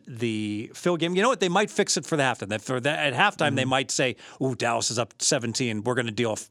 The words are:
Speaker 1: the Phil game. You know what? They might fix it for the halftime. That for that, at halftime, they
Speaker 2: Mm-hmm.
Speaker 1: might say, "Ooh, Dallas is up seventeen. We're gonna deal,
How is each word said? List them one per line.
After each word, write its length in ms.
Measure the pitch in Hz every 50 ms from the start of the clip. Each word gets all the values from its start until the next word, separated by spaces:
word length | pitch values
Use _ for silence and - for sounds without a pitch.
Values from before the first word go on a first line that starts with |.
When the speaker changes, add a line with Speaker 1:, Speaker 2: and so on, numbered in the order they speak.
| -
Speaker 1:
the 640 | - 135 113 123 117 110 107 107 104 104 104 117 123 -
Phil 240 | - - 180 180 160
game. 180 | 160 170 180
You 60 | 185
know 80 | 202 247
what? 100 | 262 175
They 80 | 196 180
might 220 | 175 196 214 208
fix 260 | - - 202 - -
it 100 | 185 -
for 120 | - - 147
the 60 | 139
halftime. 260 | 131 120 - 110 98
That 120 | 104 110
for 200 | - - 131 127
that, 180 | 117 139 151 156
at 140 | 151 143 123
halftime, 420 | 127 190 208 196 - 165 147 135
they 60 | 135
Speaker 2:
Mm-hmm. 80 | 131 131
Speaker 1:
might 200 | 131 135 135 131
say, 260 | - - 143 127 120 - - - - - 135
"Ooh, 100 | 131 123
Dallas 380 | 113 120 117 117 117 104 -
is 80 | 113 110
up 140 | 117 - - _
seventeen. 600 | - - 156 139 117 113 107 - 135 120 110 107 104
We're 100 | 120 123
gonna 160 | 120 120 117
deal, 260 | 110 104 120 113 107 107 - -